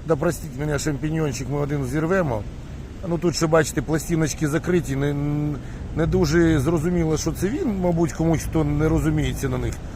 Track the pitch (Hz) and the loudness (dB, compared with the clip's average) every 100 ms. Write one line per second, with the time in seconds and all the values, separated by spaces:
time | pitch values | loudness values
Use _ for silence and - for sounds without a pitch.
0 | 151 151 165 - 156 127 151 143 - 135 | -2 0 0 -2 -6 -6 -4 -2 -2 -2
1 | 156 160 151 123 127 143 143 143 123 151 | -2 -2 -2 -2 -4 -2 -2 -2 -2 -2
2 | 160 190 151 107 101 - - - - - | 0 2 0 -2 -6 -10 -12 -12 -12 -10
3 | - 170 175 - 160 160 - 160 - 156 | -4 0 0 0 4 4 4 -2 -2 -2
4 | - 160 160 - 151 160 - 180 127 135 | 0 0 0 0 0 0 2 0 0 0
5 | 143 143 147 147 147 143 - - - 151 | 0 0 0 0 -2 -4 -8 -10 -6 -2
6 | 165 185 156 170 165 156 135 170 165 175 | 2 2 4 4 6 4 4 2 2 2
7 | 160 151 165 - 190 302 294 196 180 165 | 2 0 0 -2 -2 0 0 0 0 2
8 | 165 - 160 165 - 165 147 147 160 160 | 0 2 2 2 0 0 2 2 2 2
9 | 151 151 139 151 139 127 120 - - | 2 2 0 -2 -2 -2 -2 -6 -10